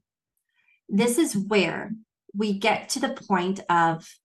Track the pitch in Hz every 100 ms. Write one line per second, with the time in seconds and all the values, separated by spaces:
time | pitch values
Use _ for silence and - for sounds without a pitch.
0 | _ _ _ _ _ _ _ _ - 196
1 | 240 240 320 202 196 214 165 156 208 220
2 | - _ - 202 214 196 220 - - 269
3 | 269 269 - 185 185 196 - 170 165 160
4 | - -